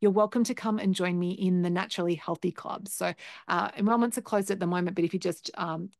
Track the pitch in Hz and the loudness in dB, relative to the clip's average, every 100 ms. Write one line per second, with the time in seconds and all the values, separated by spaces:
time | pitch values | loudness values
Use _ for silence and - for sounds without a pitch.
0 | 208 196 208 240 233 247 226 214 196 185 | 4 4 4 2 0 0 -2 0 2 2
1 | 180 175 175 185 185 180 175 175 185 - | 2 2 0 0 2 4 2 0 -2 -2
2 | 175 165 - 165 180 - - - 196 - | 0 -2 -4 -4 -4 -4 -8 -8 -8 -4
3 | 180 175 - - - 175 - - 208 233 | -4 -6 -12 -14 -2 0 0 0 2 4
4 | 233 240 - 208 196 190 175 175 175 190 | 2 0 0 0 0 -2 0 0 0 0
5 | 170 185 175 165 - - 170 165 190 | 0 0 -2 -4 -8 -6 -6 -6 -8